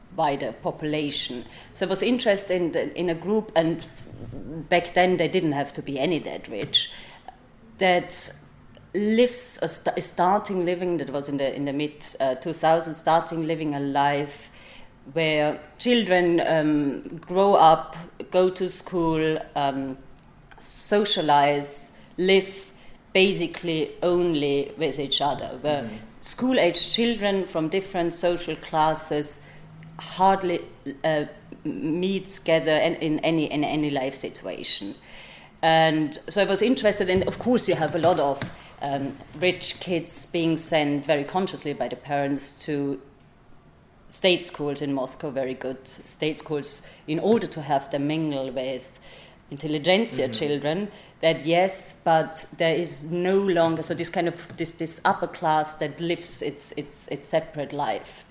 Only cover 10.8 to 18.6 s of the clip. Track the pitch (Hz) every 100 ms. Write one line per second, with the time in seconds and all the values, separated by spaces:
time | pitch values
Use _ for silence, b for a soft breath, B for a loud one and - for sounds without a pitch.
10.8 | 185 170 135 139 143 139 135 135 143 139
11.8 | 147 - - - 135 127 175 160 160 165
12.8 | 165 151 - 165 165 165 160 160 151 143
13.8 | 139 139 143 143 147 - - B B B
14.8 | B - - 147 160 156 151 - - -
15.8 | 240 240 185 180 175 170 - 160 151 151
16.8 | 143 127 - 165 - 180 196 196 160 160
17.8 | - 165 - - - 180 185 185